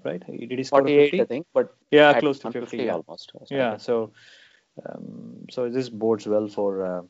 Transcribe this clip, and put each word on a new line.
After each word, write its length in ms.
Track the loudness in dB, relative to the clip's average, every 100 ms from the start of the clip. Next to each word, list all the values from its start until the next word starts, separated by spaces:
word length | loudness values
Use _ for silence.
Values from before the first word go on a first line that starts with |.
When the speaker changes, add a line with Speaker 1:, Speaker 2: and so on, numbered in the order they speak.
Speaker 1:
right? 180 | -8 -10 -10
He, 180 | -14 -10
did 140 | -8
he 40 |
score 180 | 2 2
a 20 |
Speaker 2:
Forty-eight, 280 | 6 6 6
Speaker 1:
fifty? 100 | 4
Speaker 2:
I 40 | -2
think, 220 | -4 -2
but 200 | -2 -2 _ 2
Speaker 1:
Yeah, 200 | 8 8
Speaker 2:
at 100 | 6
Speaker 1:
close 180 | 2 -2
to 80 | -6
Speaker 2:
one 60 |
fifty 160 | -8 -8 -6
Speaker 1:
fifty, 80 | -4
yeah. 80 |
Speaker 2:
almost. 380 | -4 -6 -18 -20 -20 -8
Speaker 1:
Yeah, 280 | -2 -2 -2
so, 340 | -2 -2 -2 _ -20 -20 _ _ _ -18 -16
um, 600 | -14 -14 -16 -18 -18 -14
so 200 | -8 -6
this 200 | -4 -6
bodes 380 | -4 -2 -2 0
well 200 | -2 -2
for, 380 | -4 -4 -2 -4
uh, 160 | -6